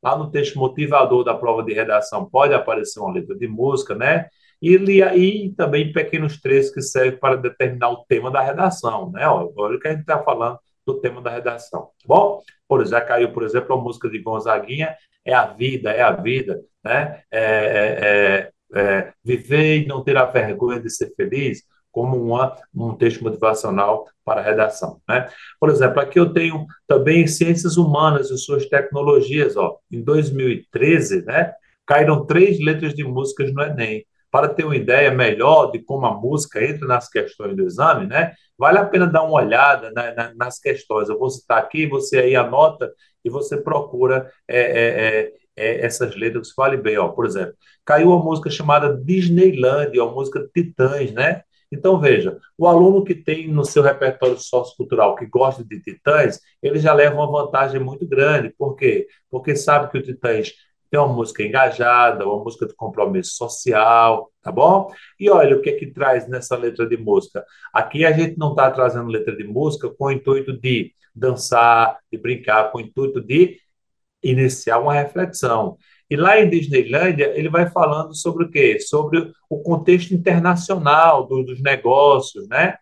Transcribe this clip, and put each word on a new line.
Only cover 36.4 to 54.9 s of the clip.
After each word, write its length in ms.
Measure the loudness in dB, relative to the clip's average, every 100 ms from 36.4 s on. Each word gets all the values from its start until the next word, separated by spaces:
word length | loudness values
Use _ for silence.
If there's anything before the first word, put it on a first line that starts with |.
| -6 -4
entra 220 | -4 -4 -2
nas 240 | -4 -2
questões 460 | -6 -6 -8 -8 -4
do 80 |
exame, 420 | -4 0 2 2 -2
né, 280 | -2 -4 -6 _ _
vale 180 | 2 2
a 80 | 2
pena 220 | 2 2
dar 160 | 2
uma 180 | 2 0
olhada 480 | 2 4 4 2 -2
na, 220 | -8 -8
na, 200 | -8 -10 -6
nas 240 | -8 -6
questões. 500 | -6 -6 -4 -4 -2
Eu 80 | -4
vou 140 | -4
citar 260 | -6 _ -2
aqui, 300 | 0 -4 -4
você 320 | -4 -2 0
aí 160 | 2 2
anota 580 | 0 2 2 2 -10 -12 _ _ -8
e 40 |
você 280 | -6 -6 -6
procura, 720 | -4 -4 -4 -2 0 0 -2 _ -2
é, 120 | 0
é, 260 | 2 2 0
é, 460 | 2 0 0 -2 -8 _ -6
é, 300 | -4 -2 -4
essas 300 | -4 -6 -4
letras 340 | -6 -6 -10
que 120 | -2
vale 160 | 0 0
bem. 200 | -2 0
Ó, 80 | -2
por 180 | -2 -4
exemplo, 300 | -4 -8 -10 _ _
caiu 260 | 0 4 6
uma 140 | 4
música 280 | 2 -4 -4
chamada 440 | -6 2 2 2 -2
Disneyland, 1000 | -2 0 2 6 6 4 0 2 0 0
uma 140 | 0
música 300 | -4 -6 -6
de 80 | -6
Titãs, 600 | -4 -4 0 0 0 -6
né? 300 | -2 -2 -2 _ _ _
Então, 300 | -2 2 4
veja, 380 | 4 4 2 -6 _ _
o 80 | 4
aluno 380 | 8 8 6
que 100 | 2
tem 380 | -4 -4 -6 -2
no 140 | -2 0
seu 180 | 2
repertório 540 | 2 2 -2 0 0 0
sociocultural 760 | -2 -2 -4 _ -6